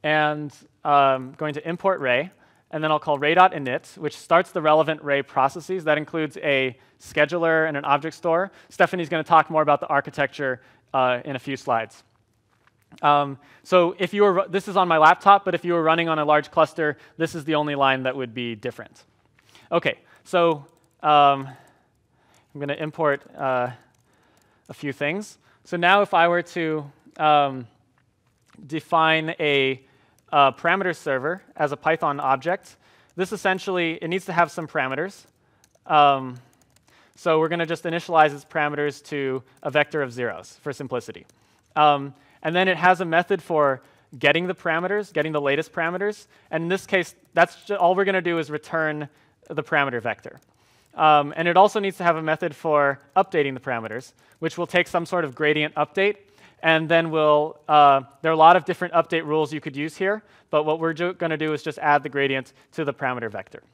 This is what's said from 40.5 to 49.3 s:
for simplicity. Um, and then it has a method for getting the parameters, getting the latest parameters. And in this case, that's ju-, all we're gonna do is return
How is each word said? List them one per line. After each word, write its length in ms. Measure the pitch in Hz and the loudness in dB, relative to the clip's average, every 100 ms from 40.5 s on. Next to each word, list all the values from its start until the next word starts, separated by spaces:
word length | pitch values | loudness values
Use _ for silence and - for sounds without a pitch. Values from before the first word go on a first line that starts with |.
| - | -14
for 120 | 151 | -12
simplicity. 540 | 131 135 123 - - - _ _ _ _ - | -12 -8 -8 -10 -20 -20 _ _ _ _ 2
Um, 380 | 151 143 139 - _ _ | 4 4 -2 -14 _ _
and 140 | 156 175 | -4 0
then 140 | 190 | 0
it 80 | 170 | 2
has 240 | 180 180 | 4 2
a 40 | 180 | 2
method 380 | 160 180 196 | 0 0 -4
for 380 | - 160 143 131 _ _ _ 131 | -2 0 0 0 _ _ _ -2
getting 300 | 143 160 180 | 2 2 -2
the 80 | 170 | -6
parameters, 560 | 175 160 180 208 202 | -4 -4 -2 -6 -4
getting 220 | 160 151 | -4 -2
the 80 | 151 | -2
latest 320 | 143 143 160 | 0 -2 -4
parameters. 540 | - 165 180 202 208 - _ _ | -6 -4 -4 -6 -8 -20 _ _
And 140 | 160 | -6
in 60 | 165 | -4
this 160 | 190 - | -6 -2
case, 280 | 190 170 - _ | -2 -2 -12 _
that's 320 | 165 175 - - | 0 0 0 -8
ju-, 100 | 202 | 0
all 200 | 180 185 | 0 2
we're 100 | 196 | 0
gonna 160 | 190 | -2
do 180 | 175 170 | -2 -4
is 100 | 147 | -4
return 600 | 151 - 165 156 151 147 _ _ | -10 -6 -4 -4 -4 -10 _ _